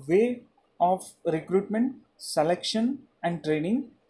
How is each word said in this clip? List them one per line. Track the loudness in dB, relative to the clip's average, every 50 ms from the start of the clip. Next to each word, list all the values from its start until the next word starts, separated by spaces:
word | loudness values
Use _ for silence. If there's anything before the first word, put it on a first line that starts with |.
| -2 2
way | 4 4 4 2 0 -6 -10 _ _ _ _ _ _ 0
of | 2 2 2 0 -4 -10 -16 _ -4
recruitment, | -2 -2 -2 -2 0 0 0 0 0 0 0 0 0 -2 -6 -14 _ _ _
selection | -12 -4 0 0 2 2 0 0 -2 -2 -2 0 0 0 -2 -4 -8 _ _ _ -4
and | -4 -4 -2 -2
training. | -2 0 0 0 0 0 -2 -2 -6 -12 _ _ _